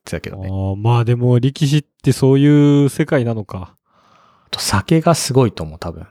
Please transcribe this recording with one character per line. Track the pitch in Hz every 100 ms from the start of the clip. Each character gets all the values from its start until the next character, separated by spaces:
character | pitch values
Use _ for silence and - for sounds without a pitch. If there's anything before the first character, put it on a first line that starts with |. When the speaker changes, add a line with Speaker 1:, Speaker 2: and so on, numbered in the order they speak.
| -
Speaker 1:
言 | 85
っ |
て | -
た |
け |
ど | 95
ね。 | 95
Speaker 2:
あ |
ー、 | 95 95 98
ま | 107 120
あ | 117
で | 120
も | 123 123
力 | 127 135 143
士 | 151
っ |
て | - _ -
そ | 127 131
う | 135
い | 143 147 147 143 143
う |
世 | - 156
界 | 151 117
な |
の | 113 101
か。 | 98 90 _ _ _ _ _ _ _ _
Speaker 1:
あ |
と | -
酒 | - 101 - 160
が | 160 160
す | -
ご | 127 123
い |
と | -
思 | 80 78
う、 |
多 | 87
分。 | 82 85